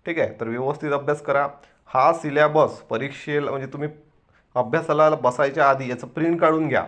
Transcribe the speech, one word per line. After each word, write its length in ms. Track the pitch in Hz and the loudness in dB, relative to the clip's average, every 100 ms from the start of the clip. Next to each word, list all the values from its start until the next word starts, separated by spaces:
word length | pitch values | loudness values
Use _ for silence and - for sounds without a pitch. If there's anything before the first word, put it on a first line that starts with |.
| - | -8
ठीक 140 | 165 | -2
आहे, 220 | 143 - | -2 -4
तर 60 | 117 | -8
व्यवस्थित 440 | 117 131 143 151 | -4 -4 -4 -4
अभ्यास 300 | 143 139 151 | -4 -2 -4
करा. 260 | 147 139 143 - _ _ _ | -2 -2 -2 -6 _ _ _
हा 280 | 135 143 | 2 4
सिलेबस 580 | 170 156 143 151 151 131 | 2 -2 2 4 4 2
परीक्षेला, 800 | - - 120 139 143 - 147 139 | 0 -8 -6 -6 -10 -4 -4 -2
म्हणजे, 160 | 135 131 | -6 -8
तुम्ही 220 | 151 151 151 _ _ _ _ _ 127 | -8 -8 -10 _ _ _ _ _ -4
अभ्यासाला 540 | 117 160 156 151 156 | 0 -2 0 4 4
बसायच्या 600 | 147 123 123 139 143 139 | 4 0 2 -2 2 4
आधी 200 | 131 127 | 4 0
याचं 180 | 123 127 | -8 -8
प्रिंट 340 | - 165 170 | -4 -2 2
काढून 260 | 165 160 160 | 2 2 0
घ्या. 180 | 117 | 0